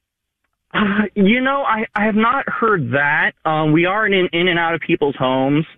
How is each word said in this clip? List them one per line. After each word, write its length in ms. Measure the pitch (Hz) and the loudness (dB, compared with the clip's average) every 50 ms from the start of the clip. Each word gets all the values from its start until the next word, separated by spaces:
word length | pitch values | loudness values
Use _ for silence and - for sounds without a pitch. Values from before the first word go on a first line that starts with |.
| _ _ _ _ _ _ _ _ _ _ _ _ _ _ - | _ _ _ _ _ _ _ _ _ _ _ _ _ _ -4
Uh, 300 | - 214 202 202 208 214 202 - | -2 0 0 0 0 -2 -2 0
you 260 | 208 196 190 233 254 | 2 2 4 4 2
know, 220 | 254 262 277 277 277 | 2 0 0 -2 -2
I, 240 | - 220 220 220 - - | -2 -2 -2 -4 -4 -4
I 100 | 208 208 | -2 -2
have 100 | 220 202 | 0 0
not 340 | 214 220 233 254 277 - - | 2 2 2 0 -2 -4 -6
heard 440 | - - - 220 208 180 135 117 120 | -4 -2 0 0 0 0 -2 -2 -2
that. 400 | 143 143 147 151 160 180 208 - _ - | 0 0 0 0 0 0 -2 -4 _ -4
Um, 260 | 160 156 156 160 156 151 | -2 0 0 2 2 2
we 140 | 160 170 | 2 2
are 200 | 180 190 214 220 | 2 0 0 0
in, 220 | 208 196 190 180 - - | 0 0 0 0 0 0
in 160 | 170 175 185 | 0 0 0
and 100 | 170 170 | 0 0
out 160 | 170 165 170 | 0 -2 -2
of 80 | 160 - | -4 -2
people's 340 | - 165 - 151 143 135 | -2 -2 0 0 -2 -2
homes, 480 | - 135 131 131 131 131 139 147 147 160 - - | -2 -2 -2 0 0 0 0 0 0 -2 -4 -8